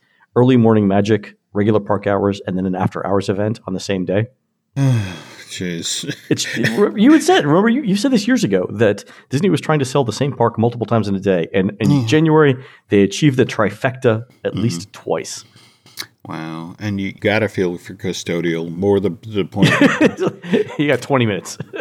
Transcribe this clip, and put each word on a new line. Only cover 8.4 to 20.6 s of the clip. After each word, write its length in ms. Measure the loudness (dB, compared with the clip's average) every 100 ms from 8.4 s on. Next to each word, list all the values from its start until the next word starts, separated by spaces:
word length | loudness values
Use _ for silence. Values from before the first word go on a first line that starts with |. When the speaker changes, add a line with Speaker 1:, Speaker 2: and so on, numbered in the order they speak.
Speaker 1:
ago, 220 | 2 0 0
that 320 | 0 2 0 -6 -20 _
Disney 180 | 0 2
was 120 | 0
trying 180 | 0 -2
to 60 |
sell 200 | 0 0
the 80 | 0
same 200 | -2 -4
park 260 | 0 0 2
multiple 280 | -2 -2 -2
times 220 | 0 0
in 60 |
a 60 | -2
day. 280 | 0 0 0
And 160 | 0 -2 0
in 80 | 2
Speaker 2:
Mm. 180 | 2 2
Speaker 1:
January, 560 | 2 4 4 4 2 -6 -20 0
they 120 | 2
achieved 340 | 2 2 2 4
the 80 | 2
trifecta 800 | 0 -2 -2 -6 -2 0 0 -4 _
at 80 | -8
Speaker 2:
Mm-hmm. 80 | -2
Speaker 1:
least 300 | -2 -4 -10
twice. 520 | -12 -6 -6 -6 -14 -18 _ _ _ _ -16 -16 _ -14
Speaker 2:
Wow. 480 | -12 -10 -10 -12 -10
And 200 | -6 -4
you 120 | -6
gotta 360 | -4 0 0 0
feel 300 | 0 -2 -4
for 160 | -12
custodial, 800 | -10 -8 -6 -4 -4 -2 -2 -6
more 240 | -2 2 2
the, 120 | 0 -4 -8
the 180 | -6
point. 260 | -4 2 2
Speaker 1:
<laughs> 1080 | 4 2 4 0 0 -4 -6 -2 -2